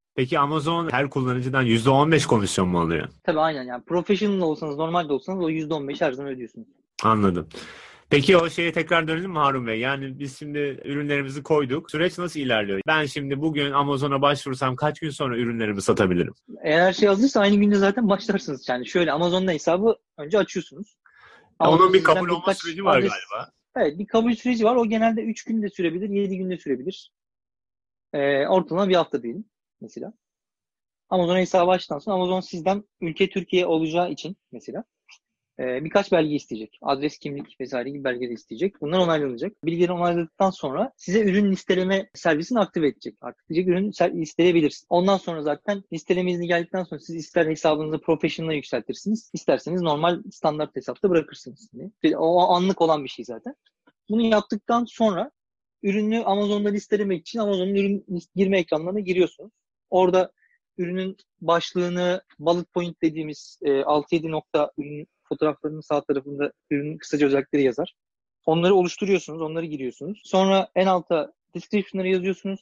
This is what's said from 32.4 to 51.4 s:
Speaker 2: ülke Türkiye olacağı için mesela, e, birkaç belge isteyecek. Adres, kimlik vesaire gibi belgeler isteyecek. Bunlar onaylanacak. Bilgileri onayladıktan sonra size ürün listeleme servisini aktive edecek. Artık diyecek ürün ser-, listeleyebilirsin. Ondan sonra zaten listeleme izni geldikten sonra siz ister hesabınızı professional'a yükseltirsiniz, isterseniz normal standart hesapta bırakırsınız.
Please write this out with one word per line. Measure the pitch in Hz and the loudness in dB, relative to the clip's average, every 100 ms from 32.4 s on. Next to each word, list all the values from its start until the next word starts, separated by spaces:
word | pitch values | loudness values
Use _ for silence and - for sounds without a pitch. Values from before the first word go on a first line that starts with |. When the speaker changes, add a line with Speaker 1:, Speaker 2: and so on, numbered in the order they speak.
| - 175 185 202 - - | -4 -4 -2 -2 -4 -8
Speaker 2:
ülke | 170 156 190 | -6 -2 -2
Türkiye | 196 175 180 | -2 0 0
olacağı | 175 160 160 170 175 | 2 0 0 0 -2
için | 151 156 - _ | -4 -12 -14 _
mesela, | 117 - 190 - _ _ - _ _ _ - | -18 -14 -14 -14 _ _ -20 _ _ _ -8
e, | 127 127 | -6 -6
birkaç | 160 202 202 | 0 0 2
belge | 170 156 | 2 2
isteyecek. | 147 - 110 110 _ | -2 -6 -12 -12 _
Adres, | - 139 147 - | -4 -2 -2 -6
kimlik | 147 143 - - | -10 -10 -12 -12
vesaire | 127 127 127 | -8 -6 -6
gibi | 143 | -6
belgeler | 135 123 123 | -6 -4 -6
isteyecek. | 110 - 113 196 - | -8 -12 -6 -6 -4
Bunlar | 151 185 | -2 0
onaylanacak. | 170 156 139 120 190 - | 2 0 -2 -4 -8 -6
Bilgileri | 160 170 175 | -4 0 0
onayladıktan | 175 175 175 165 - 190 | 0 0 0 -4 0 -2
sonra | - 139 147 262 _ | -2 -6 -4 -4 _
size | - 214 | -2 2
ürün | 202 196 202 | 4 4 2
listeleme | 180 - 180 185 196 - | 0 0 0 2 -2 -4
servisini | - 170 151 170 240 | -4 0 0 0 0
aktive | 180 175 147 | 0 0 0
edecek. | - 110 - | -2 -12 -14
Artık | 123 - - | -16 -14 -6
diyecek | 160 185 | -2 0
ürün | 175 202 | 0 0
ser-, | - 175 175 | 0 0 0
listeleyebilirsin. | 160 - 180 170 147 - - | -4 2 4 4 2 -2 0
Ondan | 175 190 190 | 2 4 2
sonra | 180 160 | 0 -4
zaten | 147 143 - 202 - | -4 -4 -4 -6 -6
listeleme | 165 - 180 180 | -8 -2 0 0
izni | 175 175 | -2 0
geldikten | 170 170 185 | -2 -2 -6
sonra | 175 156 | -6 -10
siz | - | -10
ister | 165 147 175 | -12 -2 0
hesabınızı | 160 156 160 151 156 156 | 2 2 2 0 -2 -4
professional'a | - 156 160 - 160 | -2 0 0 -2 -4
yükseltirsiniz, | 147 - 127 - - 196 220 - | -4 -4 -6 -6 -8 -4 -4 -6
isterseniz | 165 - 131 147 180 | -6 0 0 0 -2
normal | 165 147 170 175 - | 0 2 2 0 -6
standart | - 160 151 147 | -4 -2 -2 -6
hesapta | 131 - 123 196 | -6 -8 -2 2
bırakırsınız. | 170 143 - | 2 0 -12